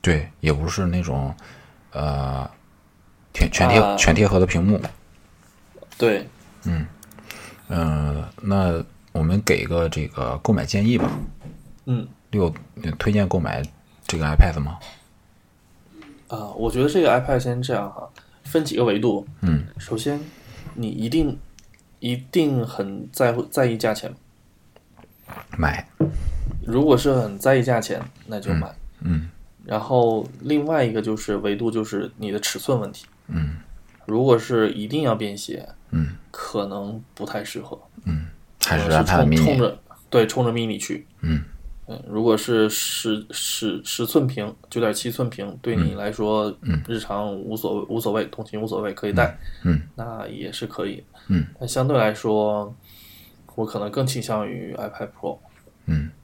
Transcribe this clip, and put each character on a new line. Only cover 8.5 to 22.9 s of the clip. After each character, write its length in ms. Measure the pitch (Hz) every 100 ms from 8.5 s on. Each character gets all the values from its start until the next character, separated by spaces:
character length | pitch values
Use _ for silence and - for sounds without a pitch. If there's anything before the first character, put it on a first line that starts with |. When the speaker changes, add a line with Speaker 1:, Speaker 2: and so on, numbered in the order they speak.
| 98 92 82 - - -
Speaker 1:
我 100 | 82
们 180 | 80 98 107
给 180 | - -
个 220 | - 82
这 180 | 78 73
个 280 | 67 64 62
购 100 | -
买 140 | 104 -
建 220 | 101 107
议 100 | 120
吧。 140 | - - - - - - - - -
Speaker 2:
嗯。 220 | 123 131 - _
Speaker 1:
Leo， 200 | 104 87 78 -
你 160 | - 82
推 200 | - -
荐 140 | 104 95
购 100 | 92
买 220 | 78 50 71 - _ _ -
这 100 | 82
个 80 | 76
iPad 340 | 76 90 80
吗？ 200 | 71 85 - - _ _ _ _ _ _ _ _ _ - - - _
Speaker 2:
啊， 200 | 110 104 104
我 140 | 113
觉 100 | 127
得 80 | 143
这 100 | 185
个 120 | 156
iPad 280 | 123 135 131
先 220 | 127 120
这 140 | 127 113
样 160 | 101
哈， 180 | - - - - _
分 220 | - 160 147
几 100 | -
个 80 |
维 140 | 120 104
度。 300 | 117 101 101 -
Speaker 1:
嗯。 260 | 92 76 90 -
Speaker 2:
首 180 | - 110
先， 240 | 143 147 151 - - - -
你 140 | - 110
一 200 | - 113
定， 300 | 156 151 - - - - - _ _
一 180 | 123 123
定 480 | 131 180 156 131 113
很 420 | - 98